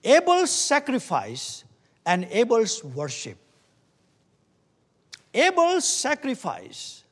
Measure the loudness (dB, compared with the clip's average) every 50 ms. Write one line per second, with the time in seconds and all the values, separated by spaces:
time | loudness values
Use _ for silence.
0 | _ 6 6 6 6 6 4 4 4 2 0 -2 0 2 0 0 0 0 -4 -4
1 | -2 -2 -4 -4 -2 -4 -10 -10 -10 -12 -14 -16 -18 _ _ _ _ _ _ _
2 | _ 0 0 0 0 -2 0 0 2 4 4 2 2 0 -2 -8 -8 -10 -8 -8
3 | -6 -6 -8 -10 -12 -14 -14 _ _ _ _ _ _ _ _ _ _ _ _ _
4 | _ _ _ _ _ _ _ _ _ _ _ _ _ _ _ _ _ _ _ _
5 | _ _ -20 -20 _ _ _ 2 2 2 4 4 2 4 4 0 0 -2 -2 -2
6 | -2 -2 -4 -2 -2 -6 -6 -4 -6 -8 -8 -8 -12 -18 -16 -16 -16 -16 -16 -20
7 | _ _